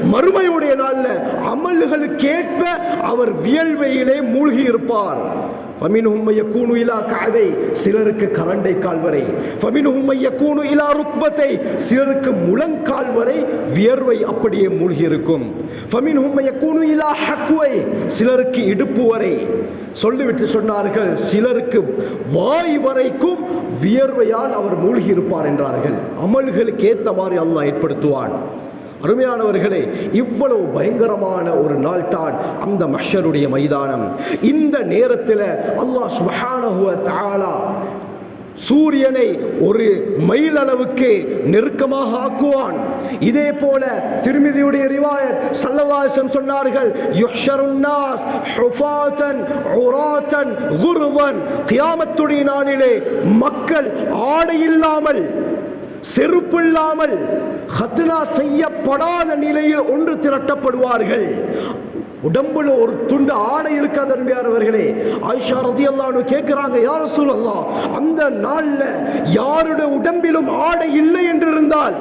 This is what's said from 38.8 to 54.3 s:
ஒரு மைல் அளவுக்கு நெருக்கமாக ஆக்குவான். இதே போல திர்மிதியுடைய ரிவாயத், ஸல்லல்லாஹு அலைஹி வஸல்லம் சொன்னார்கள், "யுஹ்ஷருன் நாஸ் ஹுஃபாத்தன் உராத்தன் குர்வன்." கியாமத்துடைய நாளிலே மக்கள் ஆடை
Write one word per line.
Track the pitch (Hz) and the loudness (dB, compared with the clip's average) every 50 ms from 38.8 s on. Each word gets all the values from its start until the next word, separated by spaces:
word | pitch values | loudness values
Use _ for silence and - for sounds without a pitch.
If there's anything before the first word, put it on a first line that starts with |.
| 311 311 285 269 262 269 262 254 240 208 175 - - - - - | 6 4 4 4 4 4 4 4 2 2 0 -2 -4 -4 0 2
ஒரு | 165 190 208 226 226 214 190 - - - - - | 2 4 4 4 4 4 2 2 0 -2 0 2
மைல் | 160 175 214 277 311 320 302 | 2 4 4 4 2 2 2
அளவுக்கு | 294 269 269 262 247 254 254 262 254 262 247 214 185 143 - - - - | 2 2 2 0 0 0 -2 0 2 4 4 4 2 0 -2 -4 -2 0
நெருக்கமாக | 139 180 214 247 285 - - 269 254 269 269 269 220 226 | 2 2 4 2 2 0 0 0 0 0 -2 -2 -2 -2
ஆக்குவான். | 254 262 269 - - 285 285 277 269 262 - - - - - - - - - 262 - | -2 -2 -4 -2 0 2 2 2 0 0 -2 -4 -4 -4 -4 -6 -6 -6 -8 -4 0
இதே | - 226 233 294 294 294 | 0 2 2 2 2 0
போல | 285 - 285 277 269 269 262 254 226 190 - - - - | 0 0 0 2 2 2 0 -2 -4 -4 -4 -4 -4 -2
திர்மிதியுடைய | - 247 277 285 285 294 269 277 285 277 277 277 269 | 0 2 2 4 4 4 4 2 2 2 2 2 0
ரிவாயத், | 269 277 277 294 294 285 277 269 254 - 262 254 254 277 - - | 0 0 0 0 0 0 0 0 -2 -2 -2 -2 -4 -4 -4 -2
ஸல்லல்லாஹு | 262 269 294 294 285 285 277 277 | -2 0 0 2 2 2 2 0
அலைஹி | 262 - | 2 2
வஸல்லம் | 269 262 262 269 277 | 0 0 0 -2 -2
சொன்னார்கள், | 269 269 277 277 269 262 214 277 254 214 180 156 156 151 | -2 0 -2 0 0 0 0 2 0 0 0 -2 -4 0
"யுஹ்ஷருன் | 147 175 226 240 233 226 - 269 277 269 277 277 269 269 269 | 2 2 2 0 0 -2 0 0 2 2 0 0 2 0 0
நாஸ் | 294 294 285 277 269 254 - - 262 - 262 - - - | 0 0 0 -2 -2 -4 -4 -4 -6 -6 -6 -6 -4 -2
ஹுஃபாத்தன் | 220 233 240 240 247 285 294 294 294 294 285 285 294 294 285 269 247 - - 285 277 - - - | 0 0 0 2 0 0 0 0 0 0 0 0 0 -2 -2 -2 -4 -4 -4 -4 -4 -2 0 0
உராத்தன் | 226 247 247 262 277 302 302 294 285 285 285 302 294 277 254 214 - - - 156 160 190 | 2 2 2 2 2 0 0 0 -2 0 0 -2 0 0 -2 -4 -4 -4 -2 0 2 2
குர்வன்." | 339 339 311 294 285 269 294 285 277 233 190 - - 185 - 285 | 2 2 2 0 2 2 2 2 2 0 -4 -4 -4 -4 -4 0
கியாமத்துடைய | - 214 254 294 330 330 330 320 - - - 302 285 294 285 | 0 2 2 2 2 0 -2 -2 -2 0 0 0 2 2 2
நாளிலே | 277 277 277 277 277 277 277 269 269 254 233 208 - - - - - 185 | 2 2 2 0 0 0 2 4 4 4 4 2 0 -2 -2 0 2 4
மக்கள் | 208 226 254 294 285 269 - - 330 302 269 220 196 - - - | 4 4 4 2 0 -2 -4 0 0 0 0 -2 -4 -4 -4 -4
ஆடை | - - 226 269 | -2 -2 0 0